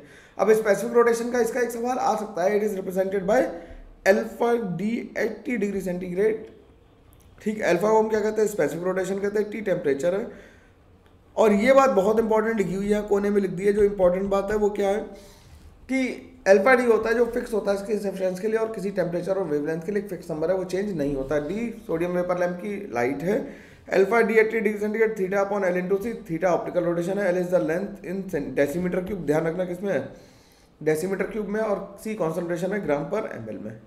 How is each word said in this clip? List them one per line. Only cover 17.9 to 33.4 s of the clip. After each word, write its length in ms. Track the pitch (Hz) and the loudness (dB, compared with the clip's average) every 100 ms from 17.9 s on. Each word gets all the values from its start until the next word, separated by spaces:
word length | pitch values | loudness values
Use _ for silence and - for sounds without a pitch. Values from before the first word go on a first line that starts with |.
| 208 | -4
सब्सटेंस 400 | 196 180 185 180 | -2 -2 -2 -2
के 80 | 214 | -2
लिए, 100 | 220 | 0
और 140 | 220 | -2
किसी 200 | 220 190 | -4 -4
temperature 460 | 196 165 170 170 190 | -2 -2 -2 -2 -2
और 60 | |
वेवलेंथ 380 | 175 147 147 165 | 0 -2 -2 -4
के 100 | 190 | -4
लिए 120 | 202 | -4
एक 60 | 202 | -4
fix 220 | 175 - | -8 -8
number 200 | 156 160 | -2 0
है, 60 | 190 | 0
वो 60 | |
चेंज 340 | 185 185 208 170 | 0 -2 -2 -2
नहीं 180 | 143 139 | -2 -2
होता। 240 | 131 151 | -2 -2
D 440 | 147 202 233 - - | -2 -4 -4 -6 -6
sodium 240 | 165 175 | -2 0
vapor 280 | 180 180 175 | 0 0 0
lamp 180 | 180 180 | 0 -2
की 360 | 214 - - | -6 -8 -6
light 300 | 120 123 139 | -2 -2 0
है, 480 | 165 262 - - - - - | 0 -2 -2 -10 -20 -20 -2
alpha 240 | 180 196 233 | 2 4 4
D 140 | 220 220 | 4 4
at 160 | 220 | 4
T 80 | 226 | 2
degree 200 | 208 208 | 0 -2
centigrade, 340 | 214 220 220 214 | -2 0 0 0
theta 240 | 185 196 | -2 0
upon 240 | 196 202 | 0 0
L 140 | 190 180 | 0 0
into 200 | 180 196 | 0 -2
C, 80 | 233 - - | -2 -8 -6
theta 180 | 165 180 | -2 2
optical 380 | 165 156 170 | 2 0 -2
rotation 360 | 170 170 170 196 | 0 0 -2 0
है, 140 | 196 | 0
L 60 | 180 | 0
is 140 | 180 | 2
the 80 | 180 | 2
length 440 | 156 165 196 - 151 | 2 0 -4 -8 -8
in 140 | 190 185 | -8 -4
cen-, 180 | 156 135 131 | -4 -2 0
decimeter 480 | 143 165 180 190 185 | 0 0 -2 -2 -4
cube। 180 | 196 147 | -4 0
ध्यान 200 | 151 165 | 0 0
रखना 200 | 170 180 | -2 -4
किसमें 280 | 175 202 | -4 -4
है, 200 | 151 - - - - _ _ _ _ | -2 -4 -10 -20 -20 _ _ _ _
Decimeter 400 | 156 156 185 190 | -2 0 -2 -4
क्यूब 240 | 190 226 196 | -4 -6 -4
में, 140 | 214 | -4
और 380 | 220 196 - - | -2 -2 -6 -12
C 120 | 220 214 | -8 -4
कॉन्सेंट्रेशन 580 | 160 160 170 175 190 | -2 -2 -4 -4 -2
है 80 | 208 147 | -2 -2
gram 240 | 143 147 | -2 -2
per 160 | 208 220 | -4 -6
ml 260 | 123 | -8